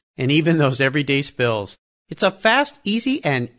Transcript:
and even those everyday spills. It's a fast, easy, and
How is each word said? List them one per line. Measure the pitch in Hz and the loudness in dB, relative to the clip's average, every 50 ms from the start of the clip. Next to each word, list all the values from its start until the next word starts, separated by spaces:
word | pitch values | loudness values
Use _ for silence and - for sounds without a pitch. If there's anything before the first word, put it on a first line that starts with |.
| _ _ _ | _ _ _
and | - 131 131 | -4 -2 2
even | 147 160 151 170 165 | 2 2 2 2 2
those | 156 143 131 127 123 | 4 2 2 2 0
everyday | 135 135 139 151 135 143 139 139 | 0 0 0 -2 0 0 0 -2
spills. | 135 - - - 123 120 110 104 98 - - _ _ _ _ _ _ - | -2 -4 -4 -2 -2 0 0 -2 -6 -8 -14 _ _ _ _ _ _ -16
It's | - - 214 | -6 -2 -2
a | 190 | -2
fast, | 190 - - 220 233 277 285 - - _ - | -2 0 0 2 2 2 0 -2 -6 _ -4
easy, | 202 214 233 - 262 269 - - | -4 -4 -2 -2 -2 -4 -2 -2
and | 147 135 123 120 117 _ | -2 -2 -2 -4 -6 _